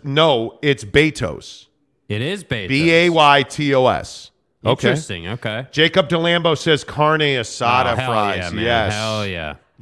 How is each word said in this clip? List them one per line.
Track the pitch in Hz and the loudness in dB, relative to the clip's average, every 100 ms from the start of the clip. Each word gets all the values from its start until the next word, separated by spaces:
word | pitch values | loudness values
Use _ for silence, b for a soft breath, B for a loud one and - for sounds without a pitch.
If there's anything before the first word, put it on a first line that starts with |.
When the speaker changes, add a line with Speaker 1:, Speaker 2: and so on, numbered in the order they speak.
Speaker 1:
"No, | 147 143 160 127 113 - | -4 2 4 2 -2 -4
it's | 147 135 | -2 -2
Betos." | 101 139 156 - 95 - - - - _ _ _ - | 0 2 2 0 -6 -8 -14 -20 -20 _ _ _ -8
Speaker 2:
It | 107 | -6
is | 139 202 | -6 -6
Betos. | - 120 95 | -6 -6 -2
Speaker 1:
B | 135 165 | 0 4
A | 165 175 | 4 4
Y | 165 147 143 | 6 6 6
T | 131 - 143 | 2 -2 0
O | 135 127 | 2 2
S. | 80 - - - _ _ _ | 0 -4 -14 -20 _ _ _
Okay. | - 135 123 | -2 0 0
Speaker 2:
Interesting. | 143 156 90 87 | -2 -4 -10 -8
Okay. | 120 113 110 135 | -8 -8 -8 -6
Speaker 1:
Jacob | - 160 190 147 | 0 2 2 0
Delambo | 170 170 170 170 156 | 0 0 0 0 0
says, | 165 151 | 2 0
"Carne | - 143 151 156 | 0 0 2 2
asada | 147 131 110 - 120 123 127 | 0 -2 -4 -4 0 2 2
Speaker 2:
Oh, | 117 | -2
hell | 131 | -2
Speaker 1:
fries." | 110 104 92 | 0 0 -2
Speaker 2:
yeah, | 87 | -6
man. | 107 | -4
Speaker 1:
Yes. | 113 117 107 | -2 0 0
Speaker 2:
Hell | 107 110 107 101 | -2 -4 -4 -6
yeah. | 87 78 71 _ _ | -6 -10 -12 _ _